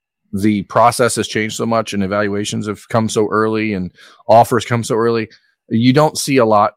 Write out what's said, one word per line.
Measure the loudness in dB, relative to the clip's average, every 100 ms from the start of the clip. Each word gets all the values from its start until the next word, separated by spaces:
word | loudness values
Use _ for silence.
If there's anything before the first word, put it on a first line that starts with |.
| _ _ _
the | -2 0 0
process | 0 2 4 4 0 -2
has | -4
changed | -4 -6 -6
so | -2
much | -2 -2
and | -4
evaluations | -2 -2 -2 -4 -6 -6 -8
have | -10 -4
come | -2 0
so | 0 0
early | 0 -2 -2 -4
and | -4 -6 -12 -20 _ 2
offers | 4 4 0 -2
come | -4
so | -2 -2
early, | 0 -2 -6 _ _ _ -6
you | 0 2
don't | 4 2 0
see | -2 2
a | 4
lot. | 4 2